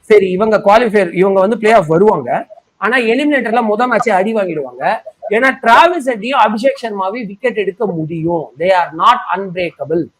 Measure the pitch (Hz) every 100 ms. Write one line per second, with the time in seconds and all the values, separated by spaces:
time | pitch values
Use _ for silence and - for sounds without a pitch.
0 | _ 208 190 180 220 208 196 214 240 208
1 | 180 170 190 196 190 233 214 226 156 160
2 | 214 185 120 151 - - _ _ 202 254
3 | 226 240 294 285 233 233 226 208 247 220
4 | 233 190 196 220 190 156 131 123 156 220
5 | - _ - 202 262 - 226 240 339 349
6 | 254 233 226 269 220 214 262 269 233 202
7 | 190 226 208 202 254 214 196 185 214 170
8 | 156 165 160 170 135 135 175 185 175 160
9 | 196 247 - 175 196 175 175 _ 139 170
10 | 143